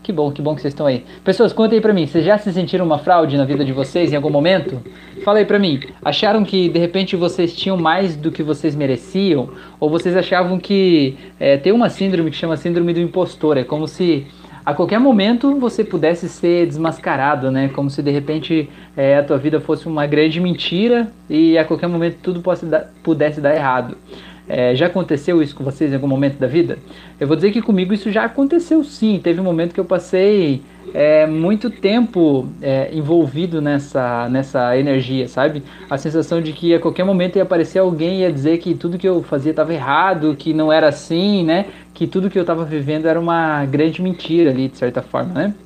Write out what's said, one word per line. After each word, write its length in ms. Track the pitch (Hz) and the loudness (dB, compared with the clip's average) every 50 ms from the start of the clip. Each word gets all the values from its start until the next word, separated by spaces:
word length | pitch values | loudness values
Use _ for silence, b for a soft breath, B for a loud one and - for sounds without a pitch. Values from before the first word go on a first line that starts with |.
| _ | _
Que 80 | - | -6
bom, 180 | 202 151 147 143 139 | -2 -2 -2 -2 -2
que 80 | - | -4
bom 120 | 147 151 156 | -4 -4 -4
que 80 | 143 | -4
vocês 120 | - 147 139 | -4 -8 -6
estão 120 | - 156 | -2 0
aí. 200 | 143 131 120 - B B B B | 0 0 0 -4 B B B B
Pessoas, 300 | - 185 - 233 202 - | -2 2 4 2 2 4
contem 240 | - 220 220 226 220 | 2 2 4 4 2
aí 40 | |
pra 120 | 220 214 214 | 4 2 2
mim. 120 | 185 156 | 2 0
Vocês 200 | 139 - 170 151 | 0 0 0 2
já 120 | 175 208 208 | 2 2 2
se 140 | - 208 | 2 -2
sentiram 340 | 170 180 175 147 - 185 180 | -2 -2 -2 -2 -2 -2 0
uma 140 | 165 151 147 | 0 0 -2
fraude 380 | 147 - 180 175 160 147 135 143 | 2 4 4 4 4 2 2 0
na 80 | 139 | 0
vida 180 | 139 147 135 147 | 0 0 -2 -2
de 80 | 131 | -2
vocês 400 | 135 135 135 131 - 175 175 147 | -2 -4 -4 -2 0 0 0 0
em 60 | 143 143 | 0 0
algum 120 | 139 151 | -2 0
momento? 520 | 147 143 147 175 190 185 147 - 135 123 - B B B B B B B - | 0 2 2 4 2 2 0 -4 -8 -10 -12 B B B B B B B -2
Fala 160 | 202 208 214 | 2 2 2
aí 60 | 208 | 2
pra 120 | 208 208 208 | 2 2 0
mim. 220 | 202 180 143 135 139 - - - - | 2 0 0 -2 -4 -10 -18 -6 -4
Acharam 400 | 147 143 - - 208 214 220 208 | -4 -2 0 0 2 2 2 0
que, 240 | 180 - 190 180 170 | 0 0 0 0 2
de 100 | 151 170 | 0 0
repente, 380 | 175 170 175 190 196 185 - | -2 0 0 -4 -4 -2 -2
vocês 400 | 180 170 175 175 - 175 170 - | -2 -2 -2 -2 -2 -2 -2 -2
tinham 220 | - - 196 190 180 | -4 -4 -4 -2 0
mais 400 | 165 160 165 185 202 185 160 147 | 0 0 2 2 0 -2 -4 -4
do 120 | 151 165 | -6 -6
que 140 | 156 - 160 | -4 -4 -4
vocês 320 | 147 151 143 - 160 143 | -4 -4 -2 -2 -4 -2
mereciam? 760 | 147 147 135 131 120 - - - 185 202 196 160 139 120 - B B B B B B | -2 -2 -2 -2 -4 -6 -6 -4 -2 0 2 2 0 0 -6 B B B B B B
Ou 100 | - 151 | -2 0
vocês 280 | 156 170 170 185 175 185 | 0 0 0 2 2 2
achavam 420 | 170 - 196 180 180 175 185 180 | 2 2 0 0 0 0 -2 -4
que, 560 | - - 202 196 190 185 170 156 143 131 131 B B B B - | -2 0 2 4 4 4 4 4 2 2 -2 B B B B -2
é, 160 | - 139 139 | 2 2 2
tem 160 | 139 143 180 | 4 4 2
uma 180 | 208 240 240 175 | 2 4 2 0
síndrome 400 | - - 190 196 185 170 165 160 | 0 -2 -2 -2 0 0 -2 -2
que 60 | 143 | -4
chama 220 | - - 165 160 151 | -4 -4 -4 -4 -2
síndrome 360 | - 175 170 175 170 170 170 | -2 -2 0 0 0 0 0
do 60 | 170 | 0
impostor. 560 | 175 165 175 185 180 175 - - - 156 151 | -2 -2 0 -2 -2 -2 -4 -2 0 2 2
É 80 | 135 123 | 2 0
como 240 | - 156 151 156 147 | -2 -4 -4 -4 -6
se 400 | - - 185 175 160 139 139 B B B B B B B B | -4 -2 0 2 2 0 -2 B B B B B B B B
a 80 | - 147 | -4 0
qualquer 260 | - 180 165 202 220 | 0 0 0 2 2
momento 580 | 254 277 247 202 190 208 240 233 - 277 277 285 | 4 4 4 4 4 2 2 2 2 0 0 2
você 280 | 254 226 - - 214 | 0 -2 0 -2 -4
pudesse 420 | 208 - 170 151 156 175 175 - 180 | -2 -2 0 0 0 0 0 -4 -10
ser 400 | - - - 175 175 175 175 170 | -8 -2 0 2 2 2 2 0
desmascarado, 840 | 143 151 160 165 156 - - 185 156 135 135 139 151 139 131 131 | 0 -2 -4 -4 -4 -4 -4 -4 -2 0 2 0 0 0 0 -2
né? 200 | 131 131 139 135 135 | 0 0 -2 -2 -2
Como 160 | - 139 139 | -2 -4 -4
se, 140 | 139 - 147 | -4 -2 -2
de 80 | 147 | -2
repente, 580 | 139 143 143 147 151 160 151 - 165 160 147 147 B B B B B - | -2 -2 -2 -4 -6 -6 -4 -2 -2 -2 -2 -4 B B B B B 0
é, 200 | 139 135 139 143 | 2 4 4 4
a 60 | 143 | 4
tua 140 | 143 156 139 | 2 0 0
vida 240 | 127 151 151 151 | 0 0 0 0
fosse 260 | 147 - 156 147 - 170 | 0 -2 -4 -4 -2 -6
uma 180 | 160 151 147 | -4 -4 -2
grande 340 | 147 147 147 156 160 151 170 | 0 2 2 2 2 2 0
mentira 680 | 180 180 170 - - - 175 175 214 240 247 233 233 214 - - - - | -2 -2 -2 -4 -4 -4 -2 0 2 2 2 2 0 -2 -6 -16 -10 -2
e 280 | 156 151 160 165 160 165 | 2 4 4 6 4 4
a 60 | 156 | 2
qualquer 240 | 160 165 143 175 175 | 0 -2 -2 -2 -2
momento 300 | 175 170 165 170 165 - | -2 -2 -2 -2 -4 -4
tudo 200 | - 180 185 175 | -6 -6 -6 -4
possa 240 | 170 185 175 165 - | -2 -4 -4 -4 -2
dar, 260 | 165 147 - - - - - | -2 -2 -2 -2 -4 -20 -10
pudesse 380 | - - 160 143 147 151 151 156 | -2 -2 0 0 0 -2 -2 0
dar 160 | 147 139 151 | 0 0 0
errado. 400 | 156 147 135 127 127 120 120 - - - B B B B B B B B - | 2 0 0 0 0 -2 -4 -10 -14 -16 B B B B B B B B -6
É, 280 | - - 123 123 123 | -2 0 2 2 2
já 120 | 131 165 180 | 2 2 0
aconteceu 540 | 175 190 175 - 160 139 139 - 180 170 | 0 -2 -2 -2 -4 -4 0 0 2 2
isso 140 | 156 143 - | 2 0 -4
com 80 | - 139 | -8 -8
vocês 280 | 135 139 - 160 147 | -8 -4 -2 -2 -2
em 40 | 135 | -2
algum 120 | 135 135 143 | -2 -2 -2
momento 300 | 135 131 139 143 139 - | 0 0 0 -2 0 -2
da 100 | 131 123 | -4 0
vida? 300 | 131 170 170 - - - - B B B B B B B | 2 2 0 0 -2 -10 -12 B B B B B B B
Eu 80 | 143 139 | -2 0
vou 80 | 160 | 0
dizer 160 | 151 165 208 | 2 2 2
que 100 | 208 240 | 0 0
comigo 320 | 220 - 214 185 185 185 214 | 0 2 0 0 2 0 -2
isso 180 | 208 - 226 | -2 -2 -2
já 140 | 196 214 220 | -2 0 -2
aconteceu 580 | 233 - - 277 277 330 339 339 - 320 320 285 | -2 0 0 0 2 2 0 0 2 0 0 0
sim. 360 | 285 - - 220 220 208 175 - | -2 -4 -2 0 0 0 0 0
Teve 160 | 175 170 170 | 0 0 0
um 40 | 190 | 0
momento 300 | 185 170 160 170 175 - | -2 0 0 -2 -2 -2
que 60 | - | -4
eu 60 | 185 | -2
passei, 760 | 185 190 175 175 - - 185 190 202 214 202 175 151 135 123 B B B B B - - | 0 -2 -2 -2 -2 0 2 4 4 4 4 2 2 0 -2 B B B B B -10 -2
é, 320 | 147 147 151 156 156 156 | 2 2 4 6 4 4
muito 440 | 156 156 160 165 180 214 214 214 240 | 4 2 0 0 0 0 0 -2 -6
tempo, 800 | - - - 196 214 240 240 220 - 180 170 151 143 131 127 139 - - | -8 -2 -2 0 2 2 0 0 2 2 4 4 4 2 -2 -4 -10 -8
é, 280 | - 139 135 135 135 - | -4 -2 0 0 -2 -2
envolvido 720 | - 160 147 139 165 175 160 135 123 147 180 180 165 160 | -4 -6 -2 2 2 2 2 2 0 -4 -4 -4 -4 -2
nessa, 680 | 147 147 147 143 139 - - 139 127 120 120 117 120 123 | -2 0 -2 -2 -2 -2 -4 -2 -2 -2 -2 -4 -2 -2
nessa 480 | 127 131 135 139 - 139 123 123 123 131 | -2 -2 -2 -2 -2 -2 0 2 2 2
energia, 520 | 139 147 139 131 127 123 131 131 127 123 | 2 2 0 0 0 -2 -4 -4 -4 -4
sabe? 340 | - 127 135 151 156 147 135 B B B B B | -2 0 0 0 0 -2 -10 B B B B B
A 80 | 143 135 | -8 -6
sensação 440 | - 160 151 165 151 - 170 170 | -4 -2 -2 -2 -2 0 -2 -2
de 100 | 165 156 | -2 -4
que 220 | 151 - - 170 170 | -6 -4 0 2 2
a 60 | 165 | 2
qualquer 260 | 165 170 143 - 180 | 2 0 -2 0 0
momento 320 | 190 196 180 180 185 175 202 | 0 2 0 0 0 0 0
ia 60 | 185 | 0
aparecer 360 | 180 185 170 165 160 - 190 | 2 2 0 0 0 2 2
alguém 380 | 190 185 175 151 160 170 190 190 | 2 2 2 0 -2 -2 0 0
e 20 | |
ia 100 | 185 180 | 0 0
dizer 260 | 160 139 135 151 165 170 | 0 0 0 0 0 0
que 180 | 170 180 165 | 0 -2 -4
tudo 220 | 135 - 175 175 180 | -2 -2 -6 -6 -2
que 100 | 180 190 | 0 0
eu 160 | 185 170 - | 0 0 -2
fazia 300 | - - 143 131 156 156 | -2 -4 -2 -2 -2 0
tava 200 | 160 156 156 165 | 0 0 -2 -2
errado, 640 | 151 127 123 139 156 175 190 190 165 147 156 147 135 | -4 -2 0 2 2 2 2 0 0 0 -2 -2 -2
que 160 | - 160 156 | -2 -2 0
não 180 | 156 156 156 | 0 2 4
era 180 | 156 160 156 151 | 4 4 4 4
assim, 560 | 143 - - - 165 170 185 208 208 196 170 | 2 0 -6 -4 -2 0 0 2 2 2 2
né? 220 | 160 160 180 202 B B B B B - | 2 0 0 -2 B B B B B -6
Que 120 | - 165 | -6 -6
tudo 240 | - - 190 185 202 | -2 -2 -2 -2 0
que 80 | - 196 | 0 0
eu 60 | 175 | 0
tava 220 | 170 165 160 165 | 0 -2 -2 -2
vivendo 420 | 151 156 151 139 139 151 156 156 165 | -4 -4 -4 -2 -2 -2 0 0 0
era 120 | 160 170 | 0 0
uma 460 | 170 170 170 165 165 160 156 147 143 | 0 0 0 2 2 0 0 0 -2
grande 360 | 135 135 139 151 165 156 - | 0 0 2 0 0 0 -2
mentira 480 | 180 185 180 175 - - 160 170 170 147 | -4 -4 -4 -6 -6 -2 2 4 4 4
ali, 180 | 127 127 131 135 | 2 0 -2 -4
de 100 | 135 - | -4 -4
certa 240 | - 123 123 127 | -4 -4 -4 -4
forma, 320 | 120 - - 131 127 - 180 | -8 -6 -6 -6 -4 -4 -4
né? 200 | 131 170 208 208 - - | -2 -2 -4 -4 -8 -12